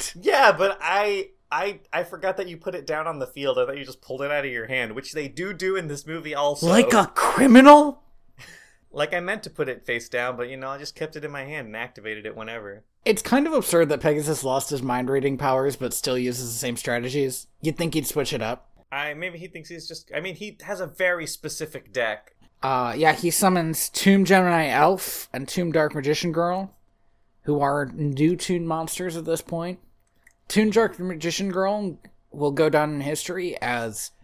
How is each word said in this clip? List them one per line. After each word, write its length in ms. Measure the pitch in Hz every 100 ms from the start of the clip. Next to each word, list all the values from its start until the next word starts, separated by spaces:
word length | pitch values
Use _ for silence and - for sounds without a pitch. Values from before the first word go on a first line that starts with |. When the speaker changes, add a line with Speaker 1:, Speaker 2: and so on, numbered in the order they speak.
| -
Speaker 1:
<laughs> 160 | 170
Speaker 2:
Yeah, 300 | 226 285 254 160
but 220 | 196 190
I, 500 | 156 190 208 202 190 _ -
I, 280 | 151 196 196 -
I 120 | 160
forgot 340 | 175 175 185 185
that 100 | 185
you 80 | 170
put 180 | 190 175
it 100 | 143
down 220 | 156 156
on 100 | 151
the 60 | 123
field. 300 | - 139 127
I 80 | 123
thought 120 | 139
you 40 | 131
just 160 | 123
pulled 200 | - 131
it 80 | 143
out 140 | 147 139
of 60 |
your 160 | 120 113
hand, 260 | 131 117
which 200 | 110 139
they 140 | 156 143
do 240 | - 185
do 220 | 175 185 190
in 120 | 165
this 180 | 143 -
movie 300 | 160 151 143
also. 320 | 143 143 165
Speaker 1:
Like 260 | 202 -
a 140 | 220 180
criminal? 960 | - - - 269 240 269 294 294 - - - _ - - - - _ _
Speaker 2:
Like, 220 | 139 151
I 60 | 180
meant 240 | 180 214
to 60 | -
put 180 | - 135
it 160 | 123 -
face 220 | 117 117
down, 300 | 123 123 120
but, 120 | 123
you 80 | 131
know, 120 | 135
I 80 | 139
just 180 | 147 -
kept 200 | 156 156
it 100 | 147
in 60 |
my 120 | 143
hand 240 | 135 151 117
and 80 | 110
activated 500 | 120 - 107 107 107
it 100 | 110
whenever. 480 | 110 117 104 101 _ _ -
Speaker 1:
It's 160 | 208
kind 240 | - 262 311
of 80 |
absurd 360 | 302 - 170 156
that 100 | 147
Pegasus 420 | 160 151 151 147
lost 260 | 135 131 -
his 120 | 143
mind 280 | 131 123 127
reading 280 | 139 139 131
powers 380 | 139 131 139 131
but 180 | 127
still 240 | - - 127
uses 340 | 123 123 123
the 40 | 117
same 200 | 127 120
strategies. 720 | - 120 123 143 135 127 - -
You'd 160 | 156 156
think 160 | 165
he'd 140 | 156 135
switch 260 | 151 131
it 80 | 139
up. 280 | 110 123 _ _ -
Speaker 2:
I, 220 | 139 151
maybe 240 | 151 185 170
he 100 | 180
thinks 220 | 165 156
he's 180 | 170 160
just, 220 | 160 - 147
I 40 |
mean, 140 | 185 165
he 220 | 208 -
has 160 | - 196
a 80 | 180
very 400 | - 185 175 151
specific 640 | - 151 - 151 135 -
deck. 400 | 123 113 107 _ _ _ -
Speaker 1:
Uh, 300 | 135 131 120 117
yeah, 160 | 156
he 160 | - 170
summons 600 | - 196 180 160 160 -
Tomb 340 | - 196 196 180
Gemini 420 | 190 180 170 151
Elf 600 | 123 156 190 - - -
and 140 | 127 139
Tomb 240 | - 175
Dark 200 | 156 151
Magician 380 | 151 139 151 175
Girl, 420 | 160 175 180 196 _ _ _ _ _ _ _
who 180 | - 147
are 260 | 143 143 139
new 420 | - 147 135 156 180
Toon 300 | - 175 165
monsters 500 | 160 160 - 180 165
at 80 | 160
this 160 | 165
point. 380 | - 165 170 185 _ _ _ _ _ _ -
Toon 220 | - 214
Dark 280 | 208 220 -
Magician 540 | 180 165 165 160 196
Girl 480 | 180 190 208 202 - - _ _
will 200 | 147 147
go 180 | 143 156
down 240 | 151 151 147
in 60 |
history 560 | 139 151 - 180 180 -
as 500 | 123 120 117 107 - _